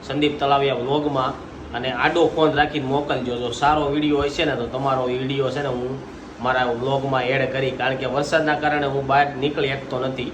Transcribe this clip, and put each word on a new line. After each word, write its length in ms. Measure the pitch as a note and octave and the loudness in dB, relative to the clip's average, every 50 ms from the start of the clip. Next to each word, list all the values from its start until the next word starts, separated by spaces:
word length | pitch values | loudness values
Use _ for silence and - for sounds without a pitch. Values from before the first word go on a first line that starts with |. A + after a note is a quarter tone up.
| - | -8
સંદીપ 340 | - C#3 C#3+ D3 D3 - - | -4 0 2 2 2 2 2
તલાવિયા 340 | C#3+ C#3 C#3 C#3 C#3 C#3 C3 | 2 4 4 4 4 2 0
વ્લોગમાં, 560 | A#2+ A#2+ C3 C#3 D3+ D3 D3 C#3+ C3+ B2+ C3 - - - - - - - - - | 0 0 0 0 2 0 0 0 0 0 -2 -2 -6 -12 -14 -14 -14 -14 -8 -8
અને 180 | A#2+ B2+ C3 B2 | -4 -4 -4 -2
આડો 340 | B2 C3 D#3 E3 E3+ E3 | 0 0 2 4 4 2
ફોન 260 | D3 - E3 D#3 D3+ C3+ | 2 4 4 4 4 4
રાખીને 340 | D3 D3 D3 - D3+ C3 | 2 0 0 0 -4 -2
મોકલજો. 500 | C3 C3+ C#3+ D3 - D3 C3 B2 A#2+ B2 | 0 0 0 0 0 -2 -2 -2 -4 -4
જો 140 | A#2+ B2 A#2+ | -2 -4 -4
સારો 380 | A#2 - C#3+ C#3+ D3+ D3+ D3 C#3+ | -2 2 4 4 4 4 2 0
વીડિયો 300 | C#3 D3+ D3+ D3+ D3 C#3+ | 0 0 2 2 2 2
હશે 260 | C#3+ C#3+ C#3+ - E3 | 2 0 0 0 0
ને 120 | D3 C3+ | 0 0
તો 100 | A#2+ A#2+ | -2 -4
તમારો 360 | A#2 B2+ C3 C3+ C3+ C3 C3 B2+ | -4 -4 -2 0 0 0 0 0
વીડિયો 480 | B2 B2 C3 C3 C3 C#3 C#3 C3+ B2+ | 0 -2 -2 -2 -2 -2 0 0 0
છે 120 | B2 C#3+ C#3+ | 0 -2 -2
ને 60 | C#3 | -2
હું 300 | B2 B2 B2 B2+ C3+ C3+ - - - - - - - - | -2 -4 -4 -4 -6 -8 -10 -12 -14 -14 -14 -16 -12 -4
મારા 240 | A2+ B2 B2+ B2+ B2 | -2 0 2 2 2
વ્લોગમાં 600 | B2 A#2+ A#2 B2 C3+ C#3 C3+ C3 C3+ C3 B2+ B2 | 0 0 -2 0 0 0 0 0 0 0 0 2
એડ 280 | B2 C3+ C3+ C3+ B2 - | 2 2 0 0 0 0
કરી, 180 | C3+ C3+ C3 | 0 -2 -2
કારણ 260 | B2+ - B2 C3 C3 | -2 -2 -2 -2 -2
કે 100 | B2+ C3 | -2 -2
વરસાદના 480 | B2+ B2+ C#3 D3 - E3+ D#3+ D#3 D3+ D3+ | -2 0 0 0 2 2 2 2 2 0
કારણે 320 | C#3+ D3+ D3+ D3 D3 C#3+ | 0 0 0 0 2 0
હું 200 | C#3 C3+ C#3 C3+ | 0 0 -2 0
બહાર 300 | C3 C3+ C#3 C#3+ C#3+ C#3 | 2 4 4 4 2 0
નીકળી 320 | C3 C3 D3 D3 - C#3+ C3+ | -2 -2 -2 0 0 -2 -2
શકતો 300 | C3+ C3+ - - C#3 B2+ | -2 -4 -6 -6 -4 -4
નથી. 340 | C3 C3 - C3 B2 G#2 | -2 -2 -4 -4 -6 -8